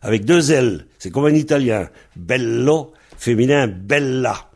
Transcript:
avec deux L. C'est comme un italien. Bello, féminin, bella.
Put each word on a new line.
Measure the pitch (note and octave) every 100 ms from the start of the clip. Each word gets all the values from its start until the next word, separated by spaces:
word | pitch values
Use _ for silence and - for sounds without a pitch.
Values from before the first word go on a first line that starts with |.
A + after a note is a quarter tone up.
avec | - A2 G#2
deux | E3+ D3
L. | D3+ B2+ F2 - _
C'est | F#2+
comme | G#2+ D3
un |
italien. | D3+ D3+ D3 B2+ G#2+ F#2 - _ -
Bello, | E2+ B2+ A#2 A#2 B2+ D#3 D#3 - _ -
féminin, | - A#2 B2 C#3+ B2+
bella. | F#2 G2 C#3+ C#3+ C3 B2 G2 -